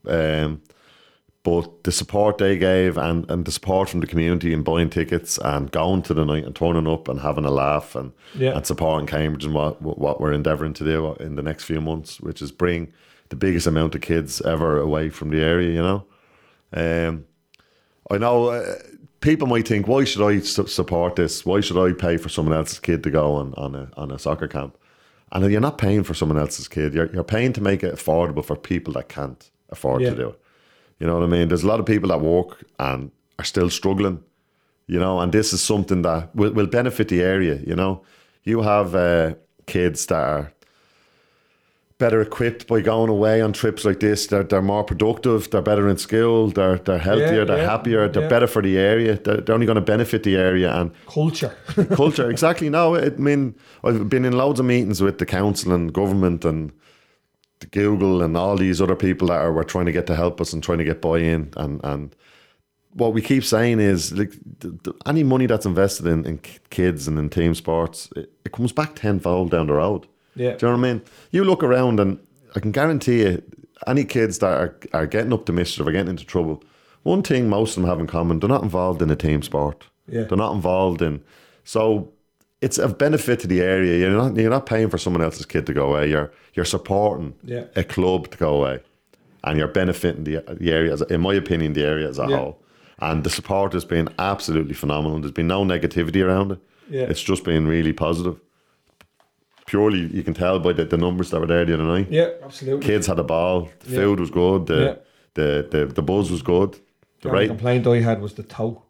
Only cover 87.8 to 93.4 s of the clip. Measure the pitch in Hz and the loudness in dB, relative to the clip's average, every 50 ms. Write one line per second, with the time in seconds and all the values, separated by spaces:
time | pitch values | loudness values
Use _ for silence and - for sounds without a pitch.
87.8 | - - - 95 90 92 92 87 76 - - - 85 76 73 71 71 67 65 64 | -4 -2 -2 0 0 2 0 0 -4 -8 -6 -4 -2 0 2 2 0 0 -2 -6
88.8 | - _ _ _ _ _ _ _ _ _ _ _ - 73 78 76 76 - - 98 | -10 _ _ _ _ _ _ _ _ _ _ _ -6 -2 0 0 -2 0 0 0
89.8 | 92 90 87 - - 87 78 - 78 76 78 80 - - 87 85 87 85 80 80 | 0 0 -2 0 -2 -2 -2 -2 -6 -6 -6 -6 -8 -10 -12 -4 0 0 2 2
90.8 | 82 82 71 73 76 - 90 82 87 95 98 98 90 - 90 82 80 76 76 73 | 2 0 0 -2 -2 -2 0 0 0 0 0 -2 0 -2 -2 -2 0 -2 -2 0
91.8 | 73 73 78 78 78 73 65 69 64 - - 65 65 71 - _ _ _ _ _ | 0 0 -2 -2 -4 -6 -4 -4 -2 -2 -2 -2 -2 -6 -10 _ _ _ _ _
92.8 | _ - _ - - 78 80 78 71 - - - | _ -20 _ -8 -4 -2 -2 -2 -2 -2 -4 -6